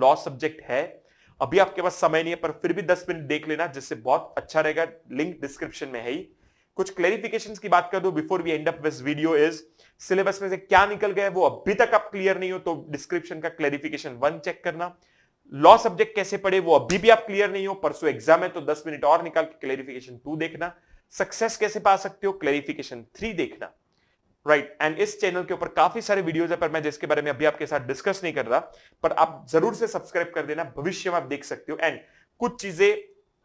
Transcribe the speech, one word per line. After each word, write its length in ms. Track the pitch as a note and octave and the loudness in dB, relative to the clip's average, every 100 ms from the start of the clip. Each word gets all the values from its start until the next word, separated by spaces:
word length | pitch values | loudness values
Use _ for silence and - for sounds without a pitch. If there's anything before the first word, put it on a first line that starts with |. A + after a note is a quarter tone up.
law 160 | C3 D#3 | 4 6
subject 380 | E3+ C3 D#3 D#3 | 0 -6 -6 -6
है। 400 | - B2+ E3+ - _ _ _ - | -4 -4 -4 -10 _ _ _ -6
अभी 180 | C3 F3+ | 2 4
आपके 240 | F#3+ F#3 | 4 2
पास 120 | F3 | -4
समय 280 | - E3 D#3+ | 0 2 2
नहीं 120 | E3 | 0
है, 60 | E3+ | -4
पर 100 | D#3+ | -4
फिर 220 | D3+ F3 | -2 -4
भी 100 | E3+ | -2
दस 240 | E3+ F3+ - | 0 0 -2
मिनट 120 | E3 | -8
देख 280 | C#3 D3 D#3 | -4 -4 -2
लेना, 180 | D3+ E3+ | -4 -4
जिससे 280 | C3+ - | -8 -10
बहुत 400 | A2+ A#2+ D3+ - - | -6 0 0 0 -10
अच्छा 220 | - D#3 | -2 0
रहेगा। 260 | D#3 D3+ E3 - - | 2 0 -4 -6 -8
लिंक 300 | B2+ E3+ C#3+ | -4 -4 -6
डिस्क्रिप्शन 480 | C#3 - D#3 - C#3 | -12 -10 -12 -10 -10
में 140 | A#2 | -8
है 80 | A#2+ | -6
ही। 180 | D3+ - _ _ _ _ | -8 -10 _ _ _ _
कुछ 200 | - F#3+ | -6 -6
क्लैरिफिकेशंस 640 | F#3 F3 G#3+ A3 G#3+ G#3 G#3+ | 0 0 0 -4 -6 -8 -12
की 100 | G3+ | 2
बात 200 | F3+ A#3 | 2 4
कर 80 | F#3+ | 0
दूं 120 | F#3 | 0
before 280 | D#3 D#3 F#3 | -2 -2 -2
we 180 | E3 D3+ | -2 -2
end 100 | D#3 | -2
up 120 | D#3+ D3+ | -2 -4
this 180 | C3 C3 | -4 -4
video 280 | D3+ D#3+ D3+ D#3+ | 0 2 4 4
is, 80 | D#3+ - _ _ _ | 2 -12 _ _ _
सिलेबस 440 | - F#3 G3 G3 | -2 0 2 -2
में 60 | G3 | -4
से 80 | F#3+ | -6
क्या 300 | - F#3+ G3+ | 4 4 4
निकल 260 | G3+ G#3 | 0 -2
गया 120 | F#3+ | 0
है, 60 | G3 | -2
वो 120 | F#3 | 2
अभी 320 | D3 - F#3+ | 2 2 0
तक 160 | G3+ A#3 | 2 4
आप 160 | G#3+ - | 2 0
क्लियर 280 | G3+ F#3+ F#3 | -2 0 0
नहीं 140 | F#3 | -4
हो, 60 | F#3 | -4
तो 280 | F3+ D#3+ D#3 | -4 -6 -8
डिस्क्रिप्शन 500 | D3 - F3 E3 D#3+ | -12 -6 -6 -6 -8
का 80 | D#3+ | -8
क्लैरिफिकेशन 600 | - D3 C#3+ D3+ C#3+ D3+ | -4 -2 -2 -6 -10 -10
वन 280 | A#2+ C#3+ E3 | -2 -2 -2
चेक 260 | F3+ - | -6 -6
करना। 340 | F3 D#3+ F3 - _ _ _ _ _ | -8 -6 -8 -12 _ _ _ _ _
लॉ 240 | C#3 D#3+ A3 | 6 8 10
सब्जेक्ट 360 | A3+ F3 G#3+ | 6 0 -2
कैसे 220 | G3+ F#3 G3 | -2 -4 -4
पढ़े, 240 | G3 F#3+ | 0 2
वो 180 | E3 C#3+ | 4 4
अभी 200 | A#2+ F#3 | 4 4
भी 100 | A3+ | 8
आप 180 | A3 A3 | 6 6
क्लियर 240 | G3 G3+ | 0 0
नहीं 160 | G3 G3 | -2 -6
हो, 80 | |
परसों 360 | F#3+ - - D#3 | -4 -4 0 -2
एग्जाम 320 | B2 B2 E3 | 0 4 4
है, 60 | F3+ | 4
तो 120 | E3+ | -4
दस 220 | C#3+ D3+ D#3+ | -6 -6 -8
मिनट 180 | D3 | -2
और 180 | C#3+ E3 | 2 2
निकाल 220 | E3+ D#3+ | 2 -2
के 140 | D#3+ - | -4 -6
क्लैरिफिकेशन 580 | - C#3 C3+ B2+ B2+ A#2+ | -6 -6 -8 -16 -16 -16
टू 200 | C#3+ D#3 | -10 -6
देखना। 400 | D#3+ D#3+ F3 - _ - _ | -6 -6 -10 -10 _ -20 _
सक्सेस 460 | - F#3+ - A3+ A3 | -6 -4 -2 -4 -2
कैसे 240 | G#3 G#3 | -4 0
पा 160 | G3 F#3+ | 2 2
सकते 300 | G3 - G3 | 0 -6 -6
हो, 60 | |
क्लैरिफिकेशन 720 | G3 C#3+ C#3+ C#3+ D3+ C#3 A#2+ A2 | -2 0 0 -2 -10 -12 -14 -16
थ्री 180 | - A3+ | -10 -6
देखना, 400 | E3+ B2 - F#2+ _ _ _ _ _ _ _ D3 | -4 -6 -8 -16 _ _ _ _ _ _ _ 4
राइट? 300 | D3+ C#3 - | 4 2 -2
And 120 | D#3 | -2
इस 260 | D#3+ G#3+ - | 0 -2 0
चैनल 240 | F#3+ F3+ | -2 -2
के 100 | E3+ | -4
ऊपर 140 | E3+ E3 | -6 -2
काफी 320 | - E3+ A3+ | 2 2 2
सारे 220 | G#3 G3 | -2 0
वीडियोज 280 | E3 D#3+ E3+ | 0 -2 -2
है, 60 | E3+ | 0
पर 140 | E3 | -2
मैं 120 | D#3+ | -2
जिसके 240 | D3 - D#3 | -4 -4 0
बारे 160 | D3 | 0
में 80 | D3 | 0
अभी 140 | B2+ | 0
आपके 220 | D3+ - D3 | 0 0 -2
साथ 140 | D3 | -4
डिस्कस 400 | B2+ C3+ G3+ F#3+ | -4 -4 -4 -4
नहीं 80 | E3+ | -4
कर 140 | D3+ A2+ | -4 0
रहा, 140 | C#3 - - _ _ | 0 0 -12 _ _
पर 100 | E3 | -2
आप 340 | - D#3+ D#3+ - | 2 2 0 -2
जरूर 260 | D#3+ G#3+ | 2 2
से 120 | G#3+ A3 | 0 -4
सब्सक्राइब 460 | F#3 - F3+ E3+ | -6 -6 -4 -4
कर 120 | D#3+ D3 | -6 -6
देना, 180 | D3+ | -6
भविष्य 460 | D#3+ C3+ D#3 F3 F#3 | -8 -6 -6 -4 -2
में 60 | E3+ | -2
आप 60 | |
देख 220 | C3+ C#3+ | -4 -8
सकते 280 | - B2+ - | -8 -12 -10
हो। 60 | D#3+ | -4
And 180 | E3 B2 - _ _ _ | -4 -4 -12 _ _ _
कुछ 240 | A#3 A#3 | -6 -6
चीजें 560 | G3 E3 G3+ G#3 - _ _ _ | -8 2 2 2 -6 _ _ _